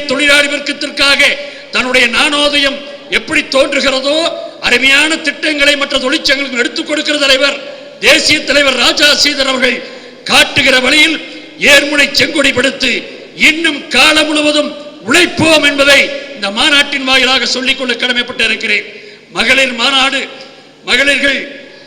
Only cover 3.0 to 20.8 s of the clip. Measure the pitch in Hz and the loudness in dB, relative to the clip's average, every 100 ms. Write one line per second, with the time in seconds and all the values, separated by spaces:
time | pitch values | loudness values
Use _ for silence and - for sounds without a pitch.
3 | - - - 302 302 262 285 277 262 262 | -4 -4 0 -2 0 2 2 2 0 0
4 | 277 311 330 - - - 220 240 269 277 | 0 0 -2 -4 -10 -6 0 2 4 4
5 | 311 311 294 - 311 294 277 285 277 269 | 2 0 -4 -4 -4 2 2 2 0 -2
6 | 254 311 302 277 269 247 302 330 - 302 | 0 0 0 0 -2 -2 -2 -4 -4 -4
7 | 311 294 277 262 277 277 - - - - | -2 0 2 2 2 -2 -10 -14 -16 -2
8 | 220 302 - 302 294 277 277 247 277 311 | 2 4 4 0 2 2 2 2 0 2
9 | 294 277 294 277 269 254 254 240 - - | 2 4 0 0 -2 0 0 -2 -8 -16
10 | - - - 254 294 302 262 262 254 302 | -18 -14 0 2 2 2 2 2 2 2
11 | 320 294 - - - - 220 285 285 294 | 2 0 -8 -16 -18 -2 4 4 4 0
12 | 277 - 285 302 277 240 262 - 254 226 | 0 0 0 2 0 2 0 -2 -4 -4
13 | - - - 156 262 311 330 277 185 247 | -6 -16 -16 0 0 2 -2 -4 -4 2
14 | 311 311 302 302 302 294 262 - - - | 4 4 2 2 2 2 -2 -6 -14 -14
15 | 190 330 349 - 311 311 285 285 277 277 | -4 0 0 2 2 4 2 2 4 4
16 | 277 - - - 202 208 302 285 285 277 | 2 -4 -10 -8 -6 0 2 2 0 -2
17 | 262 269 254 262 240 247 262 262 254 233 | 0 2 2 0 0 -2 -2 -4 -4 -2
18 | 254 247 240 240 226 220 220 208 - - | -2 -2 -4 -2 -2 -2 -2 -4 -4 -16
19 | - - - 175 226 254 262 233 254 269 | -20 -20 -12 -4 0 2 2 0 0 2
20 | 269 269 208 - - - - - | 0 0 -6 -12 -18 -20 -20 -16